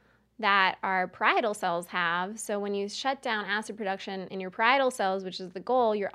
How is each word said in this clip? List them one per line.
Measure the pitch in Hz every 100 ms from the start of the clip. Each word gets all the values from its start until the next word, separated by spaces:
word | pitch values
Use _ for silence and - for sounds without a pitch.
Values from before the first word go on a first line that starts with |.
| _ _ _ -
that | 214 196 190 -
our | 190 190 185
parietal | - 226 370 233
cells | 208 185 170 175
have. | 185 170 175 185 220
So | - 208
when | 202
you | 202 202
shut | - 269 269
down | 254 214 196
acid | 208 226 214
production | 196 196 - 190 185
in | 190
your | 185
parietal | 185 226 269 262
cells, | 247 190 196
which | 185 180
is | 185
the | 185
goal, | 175 254 233 214
you're | 190